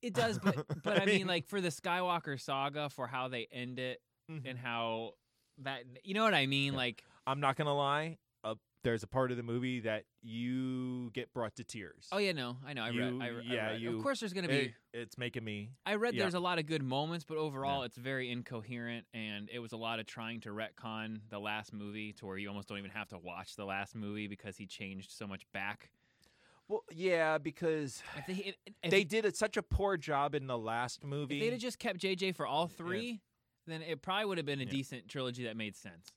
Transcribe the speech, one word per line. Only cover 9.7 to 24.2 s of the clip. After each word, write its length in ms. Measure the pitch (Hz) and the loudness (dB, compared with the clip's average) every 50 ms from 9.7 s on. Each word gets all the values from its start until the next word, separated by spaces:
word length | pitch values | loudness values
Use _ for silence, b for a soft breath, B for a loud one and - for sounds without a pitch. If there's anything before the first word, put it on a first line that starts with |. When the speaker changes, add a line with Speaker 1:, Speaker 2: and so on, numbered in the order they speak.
| 127 123 | 0 0
Speaker 2:
that 240 | 107 113 107 107 - _ _ _ - | 0 0 0 0 -2 _ _ _ -12
you 880 | 117 110 117 120 123 127 131 131 131 131 127 127 127 127 123 123 120 104 | -8 -4 -2 0 0 0 0 0 0 0 -2 -2 -2 -4 -4 -4 -4 -4
get 200 | 131 120 - _ | -6 -6 -6 _
brought 240 | 131 117 107 - | -2 -2 -2 -2
to 80 | - 117 | -6 -10
tears. 420 | _ - 117 98 82 - - - - - | _ -8 -10 -10 -10 -12 -16 -10 -4 0
Speaker 1:
Oh, 60 | 196 | 2
yeah, 140 | 208 196 180 | 2 2 2
no, 260 | 151 127 123 123 127 135 | 0 -2 -4 -4 -6 -8
I 80 | 131 147 | -8 -4
know. 80 | 131 110 | -2 -2
I 40 | 113 | 0
read, 40 | 120 120 123 127 123 | 2 2 2 2 0
Speaker 2:
You, 60 | 127 131 | -2 -2
Speaker 1:
I 40 | 123 | -4
re-, 200 | 117 117 120 117 | -4 -4 -4 -2
I 40 | 123 | 0
Speaker 2:
yeah, 120 | 117 107 220 | 0 2 0
Speaker 1:
read. 100 | - 113 | 0 -2
Speaker 2:
you, 160 | 113 117 117 | -2 -2 -2
Speaker 1:
Of 60 | 110 110 | 0 0
course 180 | 277 277 - | 0 0 0
there's 120 | 233 208 180 | -2 -4 -4
gonna 120 | 196 180 165 | -2 0 2
be 60 | 135 | 4
Speaker 2:
it, 200 | 143 139 123 113 - _ _ - | 4 2 2 -2 -10 _ _ -8
it's 240 | 117 120 113 - - | -8 -8 -8 -6 -4
making 260 | 123 120 117 131 113 | -4 -2 -2 -2 -4
me 260 | 110 104 104 101 110 135 - _ | -4 -4 -4 -6 -8 -12 -8 _
Speaker 1:
I 80 | 185 202 | 0 2
read 180 | 208 214 240 240 | 2 2 2 4
Speaker 2:
Yeah. 80 | - 202 | 4 2
Speaker 1:
there's 100 | 175 175 | 4 2
a 60 | 180 | 2
lot 180 | 175 180 180 170 | 2 2 2 2
of 80 | 160 | 2
good 160 | 147 160 156 139 | 2 2 0 2
moments, 420 | 131 127 135 147 160 170 170 160 | 2 2 2 2 0 -2 -4 -6
but 120 | - 160 156 | -4 -2 -2
overall 420 | 156 156 139 135 139 139 139 139 | -2 -2 -2 0 0 2 2 2
Speaker 2:
Yeah. 60 | 127 | 0
Speaker 1:
it's 100 | 120 - | -2 -6
very 340 | 127 120 131 135 135 127 123 | -6 -4 -2 0 0 0 0
incoherent, 760 | 123 123 120 - 131 117 107 113 127 120 117 117 117 117 - _ - | -2 -4 -4 -4 -6 -6 -6 -6 -6 -6 -4 -4 -6 -6 -8 _ -8
and 340 | 113 110 107 104 104 104 104 | -6 -6 -4 -4 -6 -6 -6
it 80 | - 123 | -8 -8
was 120 | 117 113 117 | -8 -6 -6
a 40 | 110 | -4
lot 200 | 113 113 117 113 | -2 -2 -2 -2
of 80 | 110 | -4
trying 340 | - - - 117 113 117 113 110 | -6 -8 -8 -6 -6 -6 -6 -6
to 80 | 113 | -6
retcon 720 | 104 107 110 107 - - - 113 110 110 110 110 110 107 104 107 | -4 -4 -4 -6 -6 -10 -8 -6 -6 -4 -4 -4 -6 -8 -10 -8
the 100 | 107 104 | -8 -6
last 320 | 101 107 107 107 104 - - | -2 -2 -2 -2 -4 -6 -8
movie 400 | 104 104 104 104 107 107 107 104 | -8 -8 -6 -6 -6 -6 -8 -8
to 120 | - - | -10 -8
where 100 | 98 95 95 | -6 -4 -4
you 100 | 101 101 | -4 -4
almost 200 | 101 104 98 - | -4 -6 -6 -6
don't 100 | 107 101 | -6 -6
even 120 | 98 95 | -6 -6
have 180 | 95 110 104 - | -6 -6 -8 -6
to 100 | - 90 | -8 -10
watch 380 | 82 90 87 87 95 - - | -10 -8 -8 -8 -10 -10 -8
the 80 | - 104 | -6 -4
last 300 | 98 95 98 101 - - | -2 -2 -2 -2 -4 -6
movie 320 | 113 107 101 104 107 | -6 -6 -4 -4 -4